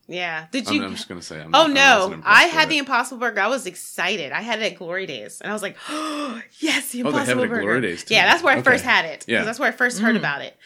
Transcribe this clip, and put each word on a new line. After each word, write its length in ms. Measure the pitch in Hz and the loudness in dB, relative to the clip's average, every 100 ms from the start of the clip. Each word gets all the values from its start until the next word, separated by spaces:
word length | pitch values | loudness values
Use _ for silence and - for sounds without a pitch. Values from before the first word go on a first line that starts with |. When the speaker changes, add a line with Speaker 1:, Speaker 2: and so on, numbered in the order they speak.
| - | -12
Speaker 1:
Yeah. 400 | 175 175 160 165 | -8 -6 -8 -8
Did 160 | 269 214 | -6 -2
Speaker 2:
I'm, 60 | 101 | 0
Speaker 1:
you? 80 | |
Speaker 2:
I'm 120 | 95 - | 0 -4
just 120 | - | -10
gonna 140 | 90 | -12
say, 180 | - 78 | -12 -12
I'm 140 | 78 277 | 0 4
Speaker 1:
Oh, 120 | 320 | 4
Speaker 2:
not, 20 | |
I 40 | |
Speaker 1:
no. 220 | 277 277 220 | 4 6 6
Speaker 2:
wasn't 160 | 190 165 | 2 -2
impressed 220 | 180 226 | 4 6
Speaker 1:
I 40 | 339 | 6
Speaker 2:
with 80 | |
Speaker 1:
had 140 | 320 311 | 4 0
Speaker 2:
it. 20 | |
Speaker 1:
the 60 | 302 | 0
Impossible 400 | 269 247 262 247 | -2 -2 -2 -4
Burger. 200 | 233 214 | -4 0
I 80 | 202 | 0
was 180 | 262 185 | -2 -6
excited. 680 | - - - 175 269 139 | -12 -12 -4 -4 -4 -4
I 80 | 151 | -6
had 200 | 226 214 | -4 -4
it 120 | 208 | -4
at 40 | 180 | -6
Glory 280 | 170 185 190 | -8 -8 -8
Days. 340 | 127 104 - | -10 -12 -12
And 100 | - | -8
I 40 | |
was 80 | 208 | -6
like, 160 | 190 - | -6 -10
<gasps> 60 | - | -10
"Oh, 520 | 302 311 294 285 233 - - | -8 -6 -6 -8 -10 -14 -6
yes, 320 | 311 285 - | -2 -2 -2
the 120 | 240 | -4
Speaker 2:
Oh, 80 | 247 | -2
they 80 | - | 0
have 80 | - | 2
it 20 | |
Speaker 1:
Impossible 120 | 247 | 2
Speaker 2:
at 60 | 127 | 0
Speaker 1:
Burger." 120 | 233 | -2
Speaker 2:
Glory 200 | 101 113 | 0 0
Days, 220 | 107 85 | 0 -4
too. 120 | - 214 | 0 4
Speaker 1:
Yeah, 100 | 185 | 4
that's 180 | 330 | 4
where 100 | 320 | 4
I 60 | 262 | 4
Speaker 2:
Okay. 120 | 254 | 4
Speaker 1:
first 120 | 240 | 2
had 220 | 254 208 165 | 4 2 0
it. 140 | 139 | -6
'Cause 80 | - | -2
Speaker 2:
Yeah. 140 | 220 - | 0 0
Speaker 1:
that's 140 | - | -2
where 100 | 226 | -2
I 20 | |
first 280 | - 247 170 | 0 -2 0
heard 160 | 226 220 | 2 2
Speaker 3:
Mm. 40 | |
Speaker 1:
about 220 | 151 139 | 0 -4
it. 160 | 127 - | -8 -16